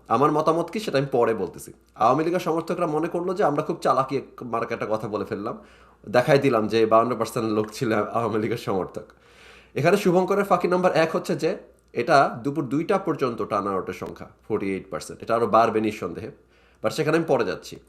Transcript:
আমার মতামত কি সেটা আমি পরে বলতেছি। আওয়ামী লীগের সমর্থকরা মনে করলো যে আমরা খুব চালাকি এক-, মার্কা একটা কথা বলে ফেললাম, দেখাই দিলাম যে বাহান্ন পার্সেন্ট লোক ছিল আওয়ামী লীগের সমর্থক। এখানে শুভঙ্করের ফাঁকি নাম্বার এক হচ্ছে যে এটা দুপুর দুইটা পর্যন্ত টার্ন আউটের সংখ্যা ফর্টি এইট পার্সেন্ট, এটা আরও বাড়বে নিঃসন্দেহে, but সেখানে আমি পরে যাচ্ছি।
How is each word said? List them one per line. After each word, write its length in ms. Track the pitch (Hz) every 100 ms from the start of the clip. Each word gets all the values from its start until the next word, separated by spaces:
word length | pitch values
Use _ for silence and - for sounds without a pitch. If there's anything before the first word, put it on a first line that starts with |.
| -
আমার 240 | 113 151
মতামত 380 | 151 156 165 165
কি 80 | 220
সেটা 180 | - 135
আমি 100 | 139
পরে 220 | 123 113
বলতেছি। 400 | 104 87 - - - _ -
আওয়ামী 280 | 113 139
লীগের 160 | 160 175
সমর্থকরা 480 | 170 160 160 175 170
মনে 200 | 151 165
করলো 260 | 175 180
যে 100 | 185
আমরা 200 | 160 147
খুব 140 | 151 160
চালাকি 360 | 151 131 135 135
এক-, 280 | - - 123
মার্কা 280 | 113 117
একটা 140 | 113 110
কথা 180 | 107 113
বলে 180 | 101 95
ফেললাম, 320 | 104 110 - - - - _ -
দেখাই 300 | 123 151 139
দিলাম 280 | 135 113 107
যে 180 | 113 110
বাহান্ন 300 | 113 117 113
পার্সেন্ট 360 | 110 127 113
লোক 160 | 107 104
ছিল 220 | - 120
আওয়ামী 460 | 107 107 113 113 107
লীগের 180 | 107 117
সমর্থক। 460 | - 95 85 - - - _ - - - - 131
এখানে 220 | 160 196
শুভঙ্করের 460 | 185 175 185 196
ফাঁকি 240 | 196 180 180
নাম্বার 280 | 180 180 160
এক 200 | 160 180
হচ্ছে 200 | 175 147
যে 220 | 156 208 - _ _
এটা 460 | 123 120 139 175 151
দুপুর 220 | 135 147 127
দুইটা 320 | 143 165 196
পর্যন্ত 440 | 175 147 127 110
টার্ন 260 | 98 104 98
আউটের 260 | 95 92
সংখ্যা 360 | 92 82 87 - _ -
ফর্টি 260 | 107 98
এইট 160 | 95 -
পার্সেন্ট, 340 | 78 - 82
এটা 120 | - 117
আরও 120 | 113
বাড়বে 340 | 110 113 110
নিঃসন্দেহে, 500 | 110 - 90 82 - - _ _ _ _
but 100 | 110
সেখানে 240 | - 151 165
আমি 80 | 156
পরে 180 | 127 95
যাচ্ছি। 340 | 78 - -